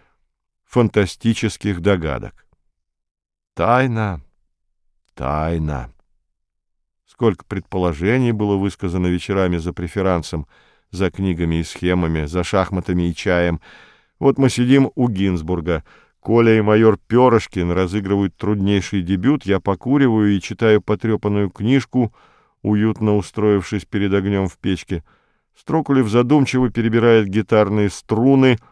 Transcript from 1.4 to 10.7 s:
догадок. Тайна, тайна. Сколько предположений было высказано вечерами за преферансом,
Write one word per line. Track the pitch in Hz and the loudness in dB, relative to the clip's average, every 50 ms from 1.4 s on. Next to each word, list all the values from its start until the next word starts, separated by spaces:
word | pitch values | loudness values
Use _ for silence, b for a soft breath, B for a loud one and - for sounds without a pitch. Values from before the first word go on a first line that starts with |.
| - 107 - - - 104 98 85 | -2 -6 -6 -4 -4 -4 -4 -2
догадок. | 82 101 98 90 80 78 67 58 52 52 - _ _ _ _ _ _ _ _ _ _ _ _ _ _ _ _ _ _ _ _ _ _ _ _ | 0 0 0 0 0 -4 -6 -6 -8 -12 -16 _ _ _ _ _ _ _ _ _ _ _ _ _ _ _ _ _ _ _ _ _ _ _ _
Тайна, | - 85 107 120 127 135 131 117 110 110 104 90 76 - _ _ _ _ _ _ _ _ _ _ _ _ _ _ _ _ _ _ | -4 -2 0 0 0 0 0 -2 -2 -4 -4 -6 -8 -12 _ _ _ _ _ _ _ _ _ _ _ _ _ _ _ _ _ _
тайна. | - 64 65 73 76 78 82 85 82 78 76 73 65 60 - - _ _ _ _ _ _ _ _ _ _ _ _ _ _ _ _ _ _ _ _ _ _ | -10 -6 -4 -4 -2 -2 -2 -2 -2 -4 -4 -6 -6 -8 -12 -16 _ _ _ _ _ _ _ _ _ _ _ _ _ _ _ _ _ _ _ _ _ _
Сколько | _ _ - 120 113 92 - - | _ _ -2 0 0 0 -2 -4
предположений | - - 95 - _ - 92 90 87 78 73 87 101 120 131 127 120 | -10 -10 -10 -8 _ -4 -2 -2 -2 -2 -2 -2 0 0 0 0 0
было | 113 104 107 104 101 98 | 0 0 0 0 0 0
высказано | 98 101 - - - 92 85 92 90 90 | -2 -2 -4 -6 -6 -4 -2 -2 0 0
вечерами | 90 87 - - 98 95 95 90 90 | 0 -2 -2 -2 -2 0 0 0 0
за | 85 80 87 | -2 -4 -6
преферансом, | 82 - 90 87 - 101 92 95 90 85 80 - - 82 73 - b b b b | -6 -8 -8 -8 -4 -2 -2 0 0 -2 -2 -6 -8 -10 -10 -10 b b b b